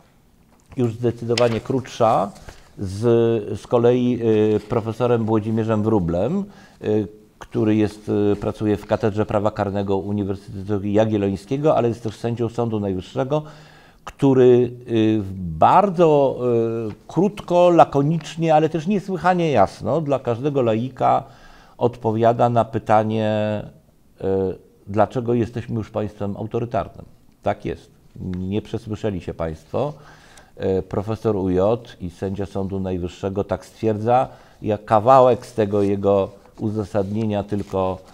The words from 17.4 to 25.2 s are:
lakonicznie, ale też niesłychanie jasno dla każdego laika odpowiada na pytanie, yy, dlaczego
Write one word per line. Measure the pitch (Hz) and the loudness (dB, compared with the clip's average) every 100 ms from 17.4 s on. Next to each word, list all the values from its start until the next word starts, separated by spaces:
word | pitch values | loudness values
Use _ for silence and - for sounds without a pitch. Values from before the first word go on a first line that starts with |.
| - 175 175 | 0 4 6
lakonicznie, | 170 151 139 143 165 - - 160 156 | 6 4 2 0 -2 -6 -4 0 2
ale | 160 | 2
też | 165 156 | -2 -4
niesłychanie | 208 160 180 175 180 165 | -4 -4 -4 0 0 2
jasno | 123 95 - 104 147 | 2 2 0 -4 -2
dla | 143 131 | -2 -2
każdego | - 113 143 139 | -2 -4 -2 0
laika | 117 110 123 - 127 127 - - - - - - | 0 0 -4 -2 0 0 -2 -14 -20 -20 -20 -4
odpowiada | 123 - 113 110 113 120 120 | -4 -2 -2 2 2 4 2
na | 117 113 | 2 0
pytanie, | 120 - 110 107 110 107 107 107 104 - - _ _ _ _ | -2 2 2 2 0 0 0 -2 -4 -8 -18 _ _ _ _
yy, | 95 95 95 - - _ - | -2 0 -2 -4 -14 _ -4
dlaczego | 104 101 131 | 0 0 0